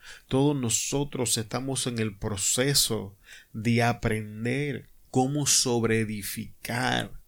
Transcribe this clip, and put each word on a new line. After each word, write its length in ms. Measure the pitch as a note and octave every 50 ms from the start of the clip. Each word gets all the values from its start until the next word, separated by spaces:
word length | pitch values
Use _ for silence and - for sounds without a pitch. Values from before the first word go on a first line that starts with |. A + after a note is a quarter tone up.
| - - - - -
Todos 280 | _ C3 C3+ C#3+ D3 D3
nosotros 840 | C3+ B2 A2+ - - - - C3+ C#3 C#3+ C#3+ - C3 B2 - -
estamos 500 | A#2 A2 G#2 - A#2+ C3 C3+ C3 B2 -
en 120 | C3 A#2+ A2+
el 160 | A2 G#2+ F#2+
proceso 1000 | - - G#2+ G2+ F#2+ - - - B2 C3 C#3+ C#3 - - - A2+ G#2 G2+ F#2+ - - _ - - - - _ -
de 280 | A2+ G#2 A#2 A#2 A#2+
aprender 1080 | A#2 A#2+ A#2+ - - A2 A2 A2 G#2+ G#2+ G#2 G#2+ A2+ A#2+ B2+ C#3 D3 C#3+ B2 - - - - - - _
cómo 380 | - C3 C3 C3 D3 D3 C#3
sobreedificar 1600 | - - - - C3 A#2+ A#2 A2+ A2 A2+ A2+ A2 G#2 G#2+ G2+ G2 - - A2+ G#2 - - - - - A#2 B2 B2+ B2 B2 A#2+ A2+ - - - -